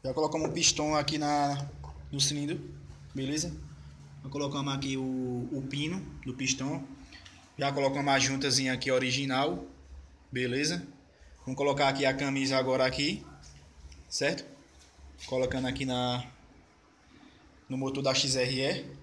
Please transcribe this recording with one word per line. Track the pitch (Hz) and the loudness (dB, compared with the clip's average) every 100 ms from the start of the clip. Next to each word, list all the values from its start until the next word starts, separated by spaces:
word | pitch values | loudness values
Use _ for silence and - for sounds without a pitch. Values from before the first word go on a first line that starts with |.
Já | 135 | -4
colocamos | 131 151 160 156 | 0 0 2 0
o | |
pistão | 160 165 - 151 151 | 2 2 2 2 2
aqui | 147 156 | 2 0
na, | 147 147 143 139 143 - - - - | 2 2 2 0 -4 -10 -14 -14 -10
no | 139 | 0
cilindro, | 139 147 147 175 - - - - - 139 | 0 0 -2 -4 -8 -14 -16 -18 -10 -6
beleza? | 135 151 170 - - - - - - - | -2 -2 -4 -8 -12 -16 -18 -18 -18 -14
Já | 131 | -10
colocamos | 143 139 143 139 | -4 -2 -2 -2
aqui | 135 135 135 | -2 -2 -2
o, | 131 131 127 123 - | -2 -2 -2 -2 -4
o | 139 135 | -4 -4
pino | 143 151 185 - - | -2 -2 -4 -6 -10
do | 131 123 | -8 -4
pistão. | 131 - 135 143 - - - - - - - - | -2 0 -2 -4 -6 -14 -18 -20 -20 -20 -18 -2
Já | 139 | 0
colocamos | 139 139 139 143 | 4 2 2 4
a | 135 | 4
juntazinha | 135 135 139 127 131 | 4 2 2 2 2
aqui | 127 131 | 0 2
original, | 127 127 127 139 131 147 180 - - - - - - - | 2 4 0 2 2 2 0 -8 -18 -18 -18 -20 -20 -8
beleza? | 127 123 127 151 175 - - - - - - | -2 0 2 0 -2 -6 -16 -20 -20 -20 -14
Vamos | - 131 | -8 0
colocar | 143 139 139 | 2 4 4
aqui | 135 135 | 4 2
a | |
camisa | 135 139 135 135 135 | 2 0 2 4 4
agora | 127 131 131 | 4 4 4
aqui, | 131 143 202 - - - - - - - - - | 2 0 -2 -8 -18 -20 -20 -20 -20 -20 -20 -8
certo? | - 139 180 - - - - - - - - - | 0 0 0 -6 -20 -20 -20 -20 -20 -20 -16 -4
Colocando | 131 127 131 127 | 0 2 0 -2
aqui | - | -2
na, | 135 123 123 123 123 - - - - - - _ - - - - - - - | 0 2 2 0 -4 -14 -20 -20 -20 -20 -20 _ -20 -20 -20 -20 -20 -20 -8
no | 131 | -4
motor | 135 139 | -2 0
da | 139 | 2
X | 127 135 127 | 2 2 2
R | 123 131 | 2 2
E. | 135 175 - - | 2 0 -6 -14